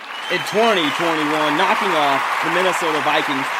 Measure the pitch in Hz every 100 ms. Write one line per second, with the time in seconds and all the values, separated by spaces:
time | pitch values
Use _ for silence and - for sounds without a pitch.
0 | - - - 175 - 202 233 196 147 -
1 | 170 160 147 156 151 151 190 240 202 160
2 | 143 135 - - 160 175 185 170 165 151
3 | 147 156 151 135 135